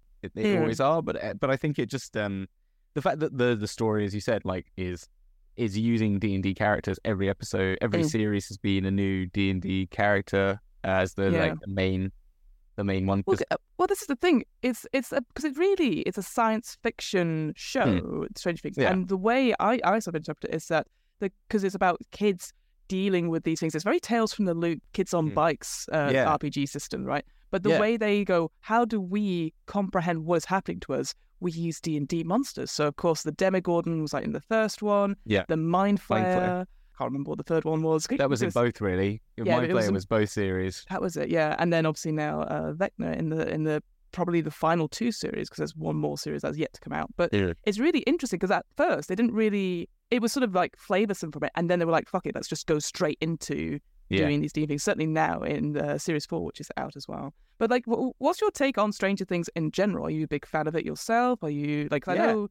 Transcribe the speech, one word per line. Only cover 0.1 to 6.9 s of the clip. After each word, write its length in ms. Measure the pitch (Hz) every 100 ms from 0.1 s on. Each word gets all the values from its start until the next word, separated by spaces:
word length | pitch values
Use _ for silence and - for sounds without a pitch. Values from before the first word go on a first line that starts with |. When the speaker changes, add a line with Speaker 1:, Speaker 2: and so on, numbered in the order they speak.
| _
Speaker 1:
it, 80 | 98 -
it 80 |
Speaker 2:
Mm. 160 | 208 185
Speaker 1:
always 180 | 156 -
are. 240 | 135 165
But, 220 | - -
uh, 100 | 107
but 160 | 104 135
I 60 | 135
think 220 | 156 143
it 80 | 117
just, 300 | 131 - 107
um, 300 | 104 98 95 _ _ _ _
the 80 | 147
fact 160 | 175 151
that 160 | 156 131
the, 200 | 123 113
the 100 | 104
story, 380 | - 113 107
as 100 | 104
you 60 | 104
said, 240 | - 104
like, 260 | 95 92 - -
is, 320 | 92 90 - _ _ _ _ -
is 200 | 113 101
using 440 | 113 117 110 101
D 140 | 104
and 80 | 98
D 100 | 95
characters 460 | 92 107 104 -